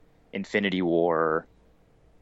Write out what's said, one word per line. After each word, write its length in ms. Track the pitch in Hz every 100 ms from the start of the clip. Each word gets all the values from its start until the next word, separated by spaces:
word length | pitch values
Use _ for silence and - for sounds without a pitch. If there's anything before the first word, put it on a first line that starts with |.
| - _ _
Infinity 480 | 104 95 104 101 92
War, 640 | 90 85 85 80 80 80 - - - _ _ _ _ _